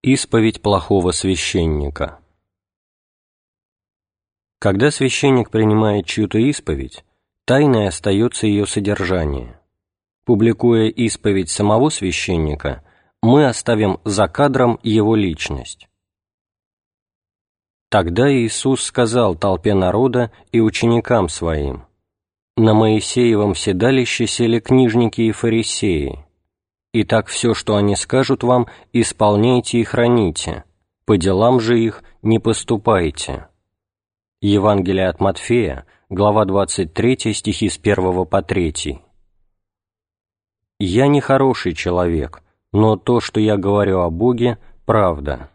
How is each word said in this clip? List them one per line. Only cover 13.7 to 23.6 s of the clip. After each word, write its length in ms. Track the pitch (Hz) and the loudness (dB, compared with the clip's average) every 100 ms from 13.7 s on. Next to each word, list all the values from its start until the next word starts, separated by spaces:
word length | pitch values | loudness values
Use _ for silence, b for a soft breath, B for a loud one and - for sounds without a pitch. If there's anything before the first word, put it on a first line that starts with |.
| 113 104 92 | 0 0 -2
за 240 | - 101 98 | -4 0 0
кадром 520 | - 143 127 123 113 | 2 0 2 0 0
его 320 | 117 110 104 | 0 0 2
личность. 760 | 113 98 78 - 67 60 - _ _ _ _ _ _ _ _ _ _ _ _ _ _ _ _ _ _ _ _ _ | 2 0 -4 -8 -10 -10 -20 _ _ _ _ _ _ _ _ _ _ _ _ _ _ _ _ _ _ _ _ _
Тогда 420 | 104 85 87 139 | -2 0 0 2
Иисус 520 | 135 113 - 135 135 | 2 0 -2 -2 -2
сказал 500 | - - 120 120 110 | -4 -2 0 0 0
толпе 400 | 82 101 92 107 | 0 -2 -2 0
народа 580 | 98 92 101 131 123 117 b b | 0 0 0 0 0 -4 b b
и 80 | 113 | 0
ученикам 680 | 110 - 117 117 - 120 90 | 0 0 0 0 2 0 0
своим: 560 | - 85 78 71 64 - _ _ _ _ _ _ - | -4 -4 -4 -4 -8 -16 _ _ _ _ _ _ 2
«На 160 | 110 | 4
Моисеевом 840 | 107 110 107 - - 120 107 104 | 4 4 2 -2 0 2 2 0
седалище 720 | 92 | -2